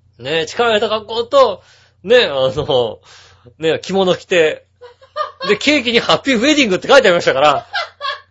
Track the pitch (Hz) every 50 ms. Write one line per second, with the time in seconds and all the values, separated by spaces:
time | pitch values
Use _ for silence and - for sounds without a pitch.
0 | _ _ _ _ 117 135 160 165 160 - - - 240 233 220 208 226 202 214 220
1 | 208 214 226 233 233 240 285 277 262 214 185 - _ _ _ _ _ _ _ _
2 | - 190 247 247 214 170 139 131 131 131 131 151 135 147 135 123 120 107 104 -
3 | _ - - - - - _ _ _ 123 _ - 156 160 143 - - - 185 196
4 | 190 185 170 - - - 190 170 160 151 135 - _ _ _ _ - - - _
5 | - _ - 605 587 554 - _ 539 539 415 - - 277 302 285 226 240 226 214
6 | - - 160 - - 269 254 202 240 302 294 294 262 202 180 - - 165 262 277
7 | 262 190 170 170 - 165 127 131 147 151 139 - - _ - 740 659 - _ _
8 | 571 554 571 - - _